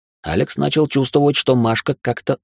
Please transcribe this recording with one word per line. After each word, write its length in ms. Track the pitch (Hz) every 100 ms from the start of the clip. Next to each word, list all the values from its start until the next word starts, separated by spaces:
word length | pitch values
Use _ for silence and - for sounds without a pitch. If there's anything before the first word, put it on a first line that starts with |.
| _ _
Алекс 340 | 151 151 - -
начал 300 | 143 156 151
чувствовать, 500 | 139 131 147 143 143
что 200 | - 127
Машка 400 | 113 113 - 135
как-то 380 | - 120 - 135